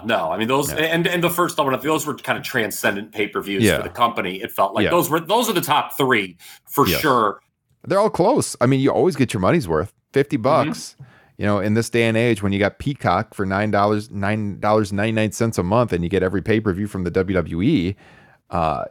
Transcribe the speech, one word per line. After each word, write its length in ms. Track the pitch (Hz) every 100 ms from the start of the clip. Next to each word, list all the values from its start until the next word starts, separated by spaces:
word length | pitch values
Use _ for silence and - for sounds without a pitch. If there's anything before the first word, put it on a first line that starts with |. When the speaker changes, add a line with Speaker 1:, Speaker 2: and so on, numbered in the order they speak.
| 117
Speaker 1:
no. 260 | 113 80
I 60 | 95
mean, 100 | 113
those 240 | 135 147
Speaker 2:
Yeah. 60 | 151
Speaker 1:
and, 260 | 160 165 175
and 160 | 175
the 60 | 170
first 260 | 170 175 -
one, 200 | 139 127
those 240 | 143 156 147
were 80 |
kind 240 | 113 - 123
of 60 | -
transcendent 680 | 127 107 - 113 98 -
pay-per-views 520 | 104 101 101 98 101
Speaker 2:
Yeah. 140 | 107 71
Speaker 1:
for 60 |
the 60 | -
company. 500 | - 120 117 92 95
It 100 | 113
felt 240 | - 98 110
like 80 |
Speaker 2:
Yeah. 80 | 98
Speaker 1:
those 180 | 175 160
were, 100 | 160
those 300 | 165 220 220
are 40 |
the 80 | 175
top 360 | 143 143 - -
three 400 | 131 117 95 85 - - -
for 220 | - 117
Speaker 2:
Yes. 120 | 73
Speaker 1:
sure. 400 | 147 123 107 - _ _ _ _
Speaker 2:
They're 160 | - 185
all 120 | 214
close. 440 | 208 185 262 - -
I 60 | 123
mean, 120 | 135
you 100 | 135
always 240 | 78 165 139
get 180 | 127
your 80 | 107
money's 260 | 92 165 95
worth. 240 | 78 95 _ _
Fifty 240 | 135 131 139
Speaker 1:
Mm-hmm. 60 | 117 151 156
Speaker 2:
bucks, 260 | 240 - - - - _ -
you 80 | 104
know, 140 | 101
in 140 | 104
this 160 | 110 113
day 140 | 120
and 120 | 113 113
age 280 | 120 107
when 100 | 101
you 60 | 98
got 180 | 101 -
Peacock 560 | 139 139 - 92 110
for 120 | - 95
nine 240 | 98 107
dollars, 400 | 101 104 107 104
nine 480 | 101 98 107 104 87
dollars 320 | 104 110 101
and 60 | 101
ninety-nine 340 | 110 110 107
cents 260 | - 117 110
a 60 |
month 280 | 87 113 117
and 120 | 85
you 60 | 85
get 120 | 92
every 180 | 92 95
pay-per-view 440 | 87 110 110 87 104
from 160 | 95
the 80 | 87
W 220 | 92 95 90
W 260 | 85 85
E, 320 | 117 143 87 104 - - - _ _
uh, 340 | 90 80 71 -